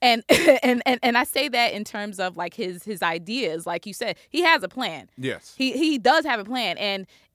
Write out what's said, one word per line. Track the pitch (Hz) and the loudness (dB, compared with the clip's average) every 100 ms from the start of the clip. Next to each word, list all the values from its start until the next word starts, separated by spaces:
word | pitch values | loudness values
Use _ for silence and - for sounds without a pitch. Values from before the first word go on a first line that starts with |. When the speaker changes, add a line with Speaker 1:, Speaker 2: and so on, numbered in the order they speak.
Speaker 1:
and, | 240 233 - | 2 2 4
<laughs> | - 339 262 | 6 8 6
and, | 247 247 269 | 4 2 0
and, | 247 | 0
and | 254 240 | 2 2
I | |
say | 262 269 285 | 0 -2 0
that | 240 233 | 0 0
in | 202 208 | -2 -8
terms | 208 208 190 | -8 -8 -6
of, | 180 170 | -6 -4
like, | 175 | -8
his, | - 185 175 | -6 -8 -8
his | 214 190 | -10 -4
ideas. | 175 165 170 254 190 165 175 | -2 -2 -6 -4 -4 -4 -6
Like | 170 214 | -8 -8
you | |
said, | - 226 - _ | -8 -6 -6 _
he | 302 | 0
has | 349 311 | 4 4
a | 185 | 0
plan. | 262 214 151 - - | -6 -6 -8 -14 -8
Speaker 2:
Yes. | 131 95 - - | -8 -8 -12 -4
Speaker 1:
He, | 262 | -4
he | 254 320 277 | 0 0 2
does | 240 320 311 | 4 2 0
have | 233 | -4
a | 196 | -4
plan, | 254 202 165 | -4 -4 -4
and | 202 196 190 _ _ | -4 -6 -10 _ _